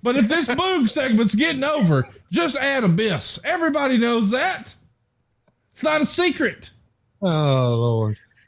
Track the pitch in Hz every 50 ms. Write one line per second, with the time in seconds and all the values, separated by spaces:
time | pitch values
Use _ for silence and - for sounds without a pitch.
0 | - 240 240 277 240 214 294 339 311 233 247 277 359 381 381 359 262 214 - 311
1 | 269 262 226 214 233 202 - 208 285 330 320 262 262 285 302 302 233 170 156 135
2 | 127 - - - _ _ 170 240 339 320 240 277 254 277 277 269 233 190 165 170
3 | 220 220 185 135 - - - - - 262 339 359 330 320 285 302 285 269 262 240
4 | 233 240 240 226 226 196 226 254 302 370 370 - 220 - - _ _ _ _ _
5 | _ _ _ _ _ _ _ _ _ _ _ _ _ _ _ - - 311 302 311
6 | 302 - - - 349 359 277 - - 226 127 - - - _ _ _ _ _ _
7 | _ _ _ _ - 185 165 156 151 143 135 131 127 123 120 117 117 120 117 113
8 | 110 107 104 - _ _ _ _ _